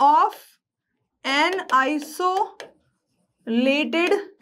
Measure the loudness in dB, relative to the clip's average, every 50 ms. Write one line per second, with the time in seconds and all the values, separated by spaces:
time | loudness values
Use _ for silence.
0 | 4 4 4 4 4 2 -2 -6 -18 _ _ _ _ _ _ _ _ _ _ _
1 | _ _ _ _ -6 -2 0 2 2 2 0 -2 -2 0 0 2 2 0 -2 -4
2 | -6 -8 -6 -4 -2 -2 0 -2 -4 -4 -8 -18 -20 -20 _ _ _ _ _ _
3 | _ _ _ _ _ _ _ _ -8 -4 -2 0 2 2 0 0 -2 -2 -2 -2
4 | 0 0 0 -2 -4 -8 -16 -18